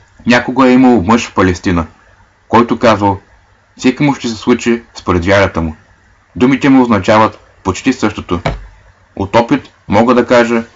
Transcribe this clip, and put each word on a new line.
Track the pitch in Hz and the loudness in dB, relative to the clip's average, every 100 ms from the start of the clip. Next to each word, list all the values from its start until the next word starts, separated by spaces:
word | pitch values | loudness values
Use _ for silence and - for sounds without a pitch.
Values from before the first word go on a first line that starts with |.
| _ _ - | _ _ -2
Някога | 120 120 127 131 | -2 -2 0 2
е | |
имал | 127 127 120 | 4 4 2
мъж | 87 117 - | 2 -2 -2
в | |
Палестина, | - 92 90 - 87 80 _ _ _ _ _ - | -2 -2 -2 -4 -4 -4 _ _ _ _ _ -2
който | 110 117 120 | 0 0 0
казвал: | 117 107 101 92 _ _ _ _ _ - | 0 2 0 -4 _ _ _ _ _ -4
"Всеки | 127 127 | -2 0
му | 147 | -2
ще | 131 123 | -2 -6
се | 110 | -6
случи | - 117 120 117 - | -2 -2 0 -4 -4
според | - - 90 | -14 -4 -2
вярата | 85 98 95 85 | 0 0 0 -2
му." | 82 78 _ _ _ _ _ 87 | -6 -10 _ _ _ _ _ -2
Думите | 123 135 147 | 0 2 2
му | 135 | 4
означават | 123 104 95 110 107 - _ _ | 4 0 2 2 2 -2 _ _
почти | 95 92 131 | -8 -6 -4
същото. | 131 107 104 - 87 - - - - _ _ _ - | -2 -4 -6 -6 -6 -6 -8 -14 -20 _ _ _ -10
От | 95 117 | -2 0
опит | 117 131 - _ - | 0 -2 -6 _ -4
мога | 101 117 | 0 2
да | 123 123 | 2 2
кажа | 123 117 117 117 | 2 2 -2 -6